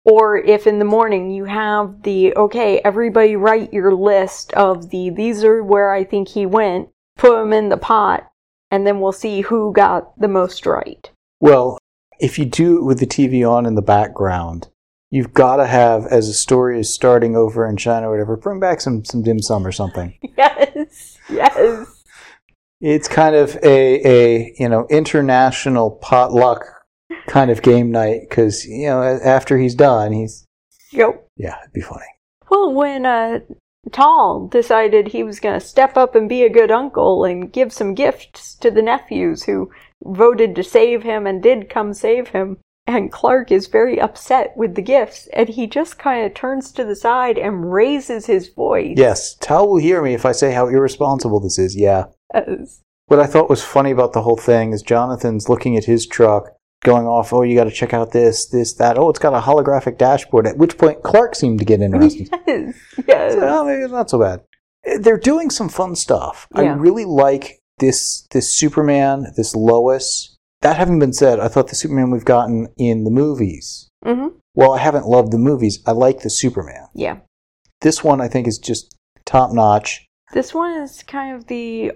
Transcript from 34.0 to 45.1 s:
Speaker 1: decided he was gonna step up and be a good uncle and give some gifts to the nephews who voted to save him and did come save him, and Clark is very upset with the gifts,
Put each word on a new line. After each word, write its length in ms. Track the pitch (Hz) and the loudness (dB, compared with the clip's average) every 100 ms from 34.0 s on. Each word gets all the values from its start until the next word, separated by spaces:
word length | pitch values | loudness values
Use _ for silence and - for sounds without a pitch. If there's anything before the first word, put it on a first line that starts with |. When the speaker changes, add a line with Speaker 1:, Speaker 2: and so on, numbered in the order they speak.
| 285 330 208 - 180 | 2 4 2 -2 -2
Speaker 1:
decided 600 | 240 233 226 220 214 208 | -2 2 2 4 2 0
he 140 | - | -6
was 160 | 220 202 | -8 -6
gonna 200 | 214 185 | -6 -6
step 360 | - - 269 269 | -2 0 2 2
up 180 | 254 233 | 2 2
and 120 | 214 | 0
be 140 | 247 | 0
a 60 | 240 | 4
good 220 | 226 220 | 4 4
uncle 520 | 226 277 - - 185 | 2 -2 -2 0 2
and 280 | 185 180 180 | -2 -4 -8
give 200 | 254 254 | -4 -4
some 200 | - 202 | -2 -6
gifts 600 | 190 277 - - - - - | -2 -2 -2 -12 -20 -20 -2
to 160 | 233 | 0
the 100 | 214 | 0
nephews 640 | 220 262 - 208 180 160 | 0 -2 -4 -4 -4 -4
who 260 | - 196 190 - _ _ | -6 -6 -6 -14 _ _
voted 520 | - 190 233 226 226 175 | -14 2 2 4 -2 -2
to 80 | |
save 400 | 180 233 233 240 | -2 2 2 0
him 220 | 226 214 202 | -4 -6 -4
and 140 | 190 | 0
did 280 | 214 254 190 | 0 0 -2
come 240 | - 208 | -6 -6
save 360 | 202 - 240 247 | -6 -2 -2 -2
him, 280 | 185 190 190 _ _ - | -6 -6 -10 _ _ -4
and 240 | 240 196 | -2 -4
Clark 400 | - - 262 240 | -4 0 0 2
is 160 | 190 208 | -2 0
very 320 | 220 233 - | 0 0 0
upset 560 | 226 - - 262 220 - | -4 -6 -2 -2 -2 -4
with 180 | 220 180 | -6 -6
the 60 | |
gifts, 460 | 190 269 214 | 0 0 0